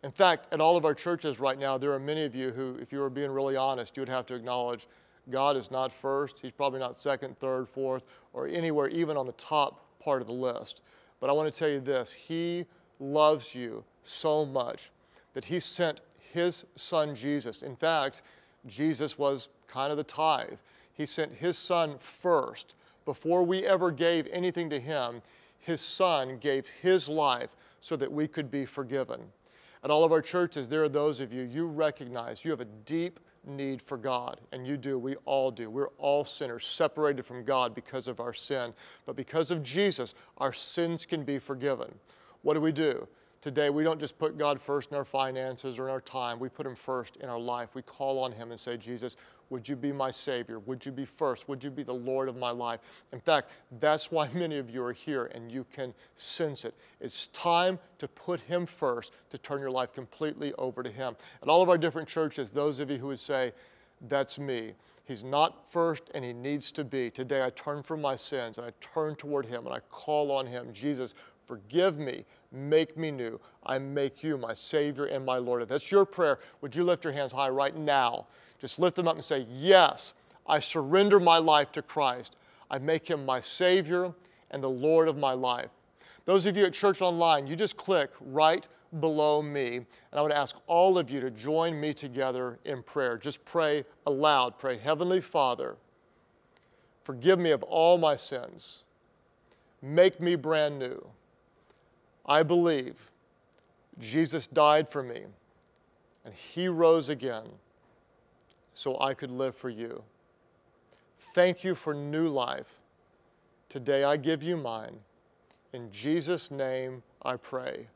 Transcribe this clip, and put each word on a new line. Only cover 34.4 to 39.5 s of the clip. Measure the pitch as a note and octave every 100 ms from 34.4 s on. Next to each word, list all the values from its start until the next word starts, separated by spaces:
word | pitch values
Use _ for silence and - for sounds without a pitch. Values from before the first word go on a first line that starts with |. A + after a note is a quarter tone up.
| -
and | C3 B2+
you | C#3+
do. | C3 C3+
We | B2 C#3
all | - C3+ C3
do. | A2+ A2+
We're | A#2 C#3 _
all | C#3+ C#3+ C#3+
sinners, | - C#3 A#2 -
separated | - D#3 D3+ D3+ C#3 A#2+
from | B2 A#2
God | C3+ B2
because | A#2 - C3 B2
of | A#2+
our | B2
sin. | A2+ - C#3 A#2+ G#2+ - - -
But | C3
because | C3 D#3 D3+